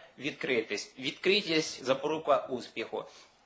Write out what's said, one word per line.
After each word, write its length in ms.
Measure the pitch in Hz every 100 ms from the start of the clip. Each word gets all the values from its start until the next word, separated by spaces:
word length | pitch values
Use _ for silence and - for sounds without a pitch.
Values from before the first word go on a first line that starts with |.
| - -
відкритість. 800 | 135 - 139 120 110 104 - -
Відкритість — 840 | 131 - 185 208 160 160 156 -
запорука 600 | 127 135 147 156 151 127 -
успіху. 540 | 123 - 113 110 104 - - - _